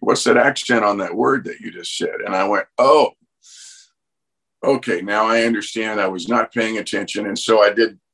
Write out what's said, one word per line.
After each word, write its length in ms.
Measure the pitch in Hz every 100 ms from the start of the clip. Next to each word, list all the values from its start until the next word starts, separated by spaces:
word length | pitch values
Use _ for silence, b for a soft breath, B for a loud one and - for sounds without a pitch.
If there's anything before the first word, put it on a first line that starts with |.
what's 240 | - -
that 120 | - 120
accent 480 | 131 139 - 120
on 140 | 104 101
that 160 | 90
word 300 | 92 131 135
that 160 | - -
you 100 | -
just 260 | 90 - -
said?" 240 | 85 -
And 100 | 101
I 120 | 95 98
went, 200 | 101 - -
"Oh, 360 | - 151 - - _ _ B B B B B _ _ _ _ _ _ _
okay, 380 | - 135 - 87
now 240 | 98 104
I 200 | 110 117
understand. 580 | 117 113 101 113 110 107
I 60 | 95
was 200 | 92 85
not 240 | 120 117
paying 240 | 120 113 110
attention." 500 | 98 101 98 107 104
And 120 | 104
so 240 | - 110
I 100 | 104
did, 260 | 101 110 - _